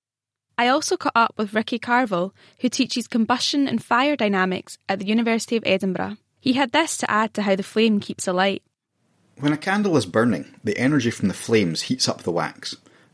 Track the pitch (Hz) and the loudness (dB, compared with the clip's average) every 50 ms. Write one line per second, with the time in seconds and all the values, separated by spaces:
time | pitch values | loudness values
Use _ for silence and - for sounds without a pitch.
0 | _ _ _ _ _ _ _ _ _ _ - - 240 247 269 311 - - 370 - | _ _ _ _ _ _ _ _ _ _ -2 0 2 2 2 2 2 -2 -4 -2
1 | - - - 233 226 - - - 214 196 214 214 220 - 247 220 - 247 240 247 | -2 0 2 2 2 2 0 -4 -6 -2 -2 -4 -2 -2 -6 -6 -2 0 0 0
2 | 262 208 185 170 180 196 _ _ - - _ - - 240 - - 247 - - 247 | 2 0 0 -2 -2 -4 _ _ -20 -20 _ -4 -2 -2 0 0 -2 -2 -2 -6
3 | 226 - - 226 220 - 254 247 - - 302 285 277 262 233 220 - - 240 240 | -6 -2 0 0 2 2 0 0 0 -2 0 0 0 0 -2 -4 -2 0 0 2
4 | 269 294 294 - 220 208 196 185 185 185 180 - - - - _ _ - 196 202 | 2 2 0 0 0 0 2 2 0 0 -2 -4 -8 -12 -20 _ _ -6 -6 -4
5 | 190 202 220 233 226 226 226 226 - - 233 220 - - 190 180 196 190 180 180 | -2 0 0 2 2 2 0 0 -2 -2 -4 -2 2 2 0 2 2 -2 -2 -2
6 | 185 196 208 - _ _ _ _ - 254 240 269 269 240 - 302 330 - - - | -6 -6 -8 -14 _ _ _ _ -2 0 2 2 0 2 2 0 0 0 -2 -6
7 | - - 208 214 226 - - 208 202 202 190 190 190 - - 220 226 226 208 202 | -2 0 0 0 0 0 -2 -2 0 2 0 0 0 -4 0 2 4 4 4 2
8 | - - - - - 196 180 180 190 202 190 - _ _ _ _ _ _ _ _ | 0 -4 -10 -6 -4 -2 0 2 2 0 0 -4 _ _ _ _ _ _ _ _
9 | _ _ _ _ _ _ _ - 139 147 151 147 - 196 196 208 202 196 165 127 | _ _ _ _ _ _ _ -2 0 0 0 0 0 -2 0 2 2 4 2 2
10 | 104 87 - 110 117 123 95 73 - - - - - 110 - - 120 135 151 135 | 0 2 2 2 2 4 2 0 -4 -10 -16 -8 -4 -4 -2 0 2 2 2 2
11 | 113 117 - - 104 92 - - - - 113 110 95 82 78 - - - - - | 2 0 -2 0 -2 -2 -2 -2 -2 2 2 4 4 2 -2 -4 -4 -4 -2 -2
12 | - - - - - 90 82 85 78 - - - - - - _ _ _ _ _ | -2 -2 -2 -4 -4 -2 -2 -2 -2 -4 -6 -12 -14 -14 -14 _ _ _ _ _
13 | _ _ | _ _